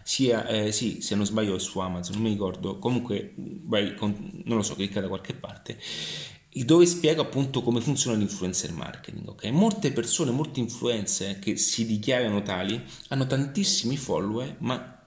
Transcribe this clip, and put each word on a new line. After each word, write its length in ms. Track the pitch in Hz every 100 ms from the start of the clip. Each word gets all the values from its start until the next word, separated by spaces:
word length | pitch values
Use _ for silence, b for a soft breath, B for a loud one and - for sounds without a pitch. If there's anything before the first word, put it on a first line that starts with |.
sia, 440 | - - 131 110 113
eh, 260 | 110 104
sì, 280 | 104 110 -
se 140 | -
non 100 | 104
sbaglio 320 | 101 110 107 92
è 20 |
su 200 | - 98
Amazon, 380 | 92 87 87 101
non 80 |
mi 60 | 113
ricordo, 480 | 101 95 90 95 98
comunque 540 | 120 123 - 101 - -
vai 580 | - - - 107 101
con, 480 | - 104 101 - -
non 140 | 113 113
lo 40 |
so, 120 | 98
clicca 260 | - 98 107
da 80 | 95
qualche 240 | 95 -
parte, 460 | - - - - 110 B B B B B B -
e 140 | -
dove 200 | 123 165
spiego 380 | 175 175 156 160
appunto 400 | - 135 135 135
come 180 | 117 117
funziona 360 | 147 131 127 107
l'influencer 540 | 98 - 92 90 -
marketing, 540 | 82 65 - - - -
ok? 180 | - 104
Molte 440 | 147 226 214 143
persone, 400 | 127 113 - 143
molti 300 | 127 151 131
influencer 760 | 110 - 123 113 95 - 101 98
che 180 | - -
si 300 | - - 110
dichiarano 560 | 107 107 127 117 101
tali, 360 | 98 92 98 117 - B B
hanno 180 | 135 131
tantissimi 720 | 135 139 202 196 - 113 143
follower 600 | 135 80 98 113 139 -
ma 440 | 117 127 - -